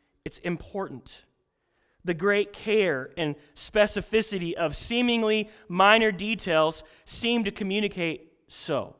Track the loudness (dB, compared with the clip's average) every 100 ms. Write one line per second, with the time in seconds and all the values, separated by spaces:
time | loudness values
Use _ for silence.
0 | _ _ -16 -10 -8 -8 -8 -10 -8 -10
1 | -16 -20 _ _ _ _ _ _ _ _
2 | -6 0 2 2 0 -6 0 2 2 0
3 | -4 -4 -4 -4 -12 -18 -2 2 2 2
4 | 0 0 0 -4 -4 -2 -2 -4 -4 0
5 | 2 2 2 0 -2 -10 -6 4 6 6
6 | 4 0 -4 -4 0 2 2 0 -14 -20
7 | -18 -6 0 0 0 -4 -2 -2 -2 -2
8 | -4 -4 -10 _ _ -16 -4 -4 -4